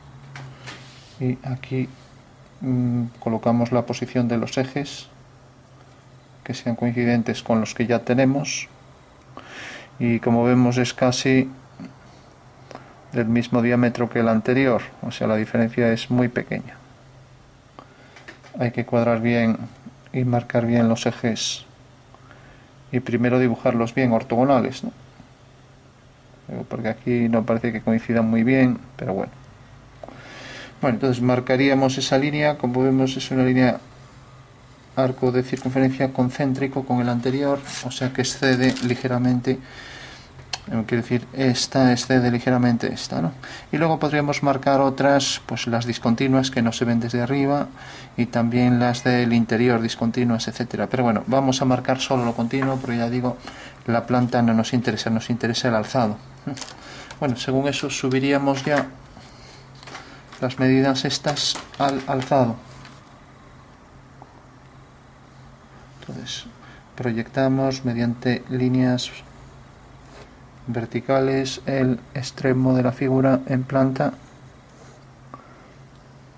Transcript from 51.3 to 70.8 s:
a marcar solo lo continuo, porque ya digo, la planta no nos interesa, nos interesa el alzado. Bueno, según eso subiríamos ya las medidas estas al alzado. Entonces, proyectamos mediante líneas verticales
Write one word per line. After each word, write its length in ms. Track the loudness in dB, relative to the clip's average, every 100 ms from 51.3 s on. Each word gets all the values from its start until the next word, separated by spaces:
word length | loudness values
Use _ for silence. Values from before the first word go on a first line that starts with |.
| 2 2 2
a 40 | 2
marcar 340 | 2 0 -2
solo 260 | 0 0 0
lo 80 |
continuo, 440 | -2 -2 0 0 -2
porque 200 | -2 -2
ya 140 | -2
digo, 260 | -2 -2 -4 -10 -18 -18 -10 -2
la 220 | -2 2
planta 340 | 0 2 2
no 140 | 4 4
nos 180 | 2
interesa, 380 | 0 0 -2 0
nos 180 | -2 -2
interesa 380 | -2 -2 0 0
el 80 | 0
alzado. 420 | 0 0 0 -2 -12 -14 -10 -10 -10 -14 -20 -18 -16 -6
Bueno, 160 | -4 -4
según 320 | -2 -2 0
eso 240 | -2 -4
subiríamos 760 | -4 -2 0 2 2 2 0 0
ya 220 | 0 -2 -8 -20 -20 -20 -20 -20 -20 -20 -20 -18 -18 -18 -20 -20 -8
las 160 | -6 0
medidas 480 | 4 4 4 2 -2
estas 520 | -2 -4 -2 -2 -4 -6 -4
al 240 | -2 -2 -4
alzado. 480 | -4 0 2 2 -2 -10 -20 -20 -20 -20 -20 -20 -20 -20 -20 -20 -20 -20 -20 -20 -20 -20 -20 -20 -20 -20 -20 -20 -20 -20 -20 -20 -20 -20 -20 -20 -20 -20 -20
Entonces, 440 | -14 -12 -10 -12 -12 -20 -20 -20 -16 -6
proyectamos 920 | -2 -2 -2 0 2 2 0 -2 -2
mediante 580 | -2 -2 -2 -2 -2 -2
líneas 600 | -2 2 2 2 0 -4 -12 -18 -20 -20 -20 -20 -20 -20 -20 -20 -20 -20 -20 -20 -16 -8
verticales 960 | -6